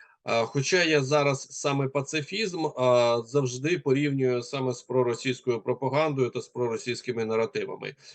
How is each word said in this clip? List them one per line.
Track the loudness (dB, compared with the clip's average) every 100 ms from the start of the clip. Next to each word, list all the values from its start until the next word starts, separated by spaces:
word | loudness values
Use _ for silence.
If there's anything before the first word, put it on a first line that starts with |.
| -20 _ -2
Е, | 0
хоча | 0 -2 2 2
я | 4 2
зараз | 4 2 2 0 -6
саме | -6 -2 0 0
пацифізм, | -2 -2 -6 -4 -4 -4 -2 -4
е, | 0 4 6 4 2 0
завжди | 0 0 -2 -2 -2
порівнюю | 2 2 2 2 2 0
саме | -4 -4 -4
з | -4
проросійською | -2 0 2 0 -4 -2 -2 -2
пропагандою | -2 -2 0 0 0 0 0
та | -2
з | -8
проросійськими | -4 -2 -2 -4 -6 -6 -4
наративами. | -2 0 0 -2 -6 -8 -12
Е, | -14 -20